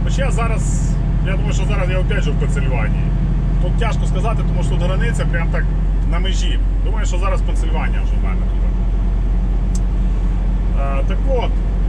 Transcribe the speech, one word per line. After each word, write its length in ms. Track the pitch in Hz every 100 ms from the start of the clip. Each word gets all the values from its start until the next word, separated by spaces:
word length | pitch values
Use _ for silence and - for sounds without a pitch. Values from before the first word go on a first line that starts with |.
Хоча 260 | - - 185
зараз... 640 | - 190 180 - - - - - - 147
я 60 |
думаю, 200 | 147 147
що 120 | -
зараз 260 | - - -
я 80 | -
опять 240 | 139 175
же 80 | 180
в 40 |
Пенсильванії. 680 | 170 - - - 151 - - - - - - - -
Тут 140 | - -
тяжко 300 | 220 190 190
сказати, 360 | 190 220 - -
тому 140 | -
що 100 | -
тут 100 | -
границя 420 | - 185 180 -
прям 240 | 190 - 170
так 160 | - - - - - -
на 80 | 175
межі. 400 | 190 - 185 - - -
Думаю, 220 | - - -
що 120 | 175
зараз 220 | 190 185
Пенсильванія 600 | - - - - 185 -
вже 80 | - -
в 40 |
мене 160 | - -
тут. 300 | - - - - - - - - - - - - - - - - - - - - - - - 92
Е, 240 | 92 92 -
так 100 | 180 185
от, 200 | 170 - - - -